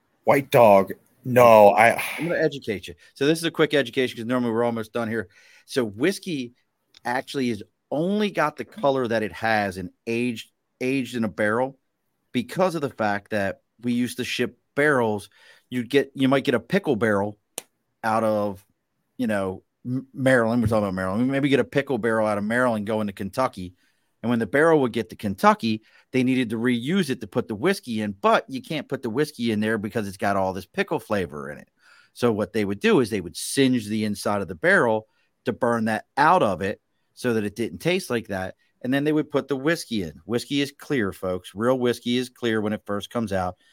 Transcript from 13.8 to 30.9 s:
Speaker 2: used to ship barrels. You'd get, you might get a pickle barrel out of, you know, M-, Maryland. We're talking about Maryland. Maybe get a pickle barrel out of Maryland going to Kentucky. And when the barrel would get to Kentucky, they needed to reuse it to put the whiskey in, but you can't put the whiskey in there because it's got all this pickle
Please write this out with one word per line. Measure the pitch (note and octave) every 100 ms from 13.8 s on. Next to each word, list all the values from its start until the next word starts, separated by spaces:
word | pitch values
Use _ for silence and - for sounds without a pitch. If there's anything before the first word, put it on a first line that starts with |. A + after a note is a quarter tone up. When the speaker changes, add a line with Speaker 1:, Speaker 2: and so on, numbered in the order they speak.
| A#2+
Speaker 2:
used | A#2+ B2 -
to |
ship | A#2 - A#2 - _
barrels. | - D3 C3+ A2+ G#2 - _ - - _
You'd | B2 A#2+
get, | C#3 - C#3
you | C3
might | C#3 B2
get | A#2+
a |
pickle | - G3 D#3+ A2+
barrel | A2 G2+ G#2 G#2 _ - - _ _ _
out | A2+ A2
of, | A2 G#2+ G#2 F#2+ _ _ _ _ _ -
you | A#2+
know, | G#2 F#2+ F#2+ - _ A#2+
M-, | B2+ - -
Maryland. | C3 C3 A2+ A#2+
We're | A2
talking | A2 G2+
about | F#2
Maryland. | F#2 G2+ B2+
Maybe | C#3 C#3+
get | C3
a |
pickle | A2+ C#3+ C3+ B2
barrel | A2+ A2 G#2+
out | G#2
of |
Maryland | G#2 A#2+ B2+ A2 G#2
going | A2 G#2
to |
Kentucky. | F#2+ G2 C3 C3 - F2+ - _ _ _ _
And | A#2
when | A#2+
the | A2
barrel | C#3 E3 D#3+
would | B2+
get | A2+ G#2+
to | -
Kentucky, | G#2 G2 G#3 G#3 A2+ G#2+ - _ _
they | B2+
needed | B2+ B2+ A#2+
to | A2+
reuse | A#2+ A#2+ B2 G3 D3
it | B2
to | G2+
put | B2+ -
the |
whiskey | G2+ D#3+ G3 - A2
in, | G#2+
but | G2 A3 A3 -
you | C3
can't | - D#3 A2+
put | C3+
the | A#2+
whiskey | A2 D3+ - A#2
in | G#2+
there | G#2+ A2+
because | G2+ A#2 G2+
it's | F#2
got | G#2 G2
all | F#2+
this | F#2+ F#2
pickle | - -